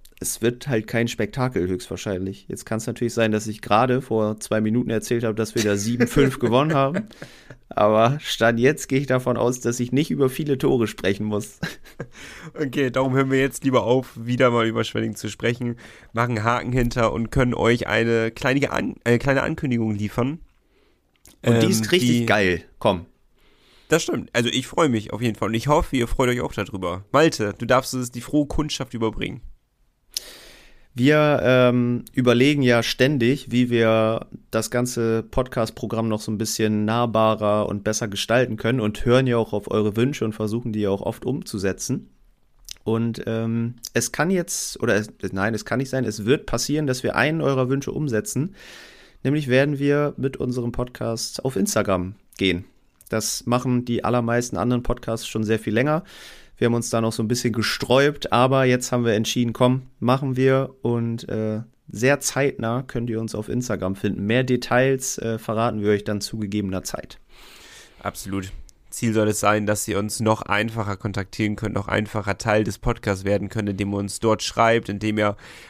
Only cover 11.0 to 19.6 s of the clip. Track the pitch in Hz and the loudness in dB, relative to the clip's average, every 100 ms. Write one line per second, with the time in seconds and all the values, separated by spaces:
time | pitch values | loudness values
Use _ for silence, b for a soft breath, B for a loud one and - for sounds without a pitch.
11 | - - 107 104 110 - - - - - | -2 -2 -2 -4 -6 -10 -10 -10 -18 -18
12 | - B B B 160 - 143 131 131 127 | -18 B B B -14 -8 -4 0 0 0
13 | 135 127 135 135 135 - 135 127 104 131 | 2 2 2 2 0 0 2 2 4 2
14 | 127 - 117 123 127 120 113 113 113 110 | 0 -8 -2 2 4 4 2 0 -2 -2
15 | 113 104 110 - 117 120 120 117 B B | -4 -6 -10 -4 -2 -2 -4 -8 B B
16 | B 113 123 113 110 120 87 127 120 127 | B -2 -2 0 0 0 0 0 0 2
17 | 113 73 113 143 123 - 110 120 - 110 | 0 0 -2 2 2 2 2 2 2 0
18 | 117 117 113 - 135 135 139 - - - | 2 2 0 -2 0 2 0 -2 -4 -4
19 | 117 120 - 135 - 160 | 2 2 4 2 0 -2